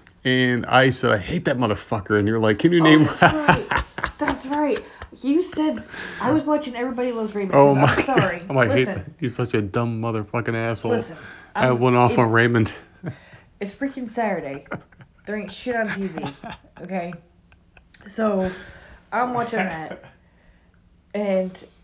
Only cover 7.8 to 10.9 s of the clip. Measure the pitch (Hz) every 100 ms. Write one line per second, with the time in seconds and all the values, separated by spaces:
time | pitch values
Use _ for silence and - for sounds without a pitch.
7.8 | 135 - - 247 - 175 - 135 120 190
8.8 | 196 185 - - 123 - 120 117 101 120
9.8 | 117 113 117 110 104 120 117 117 117 110
10.8 | 117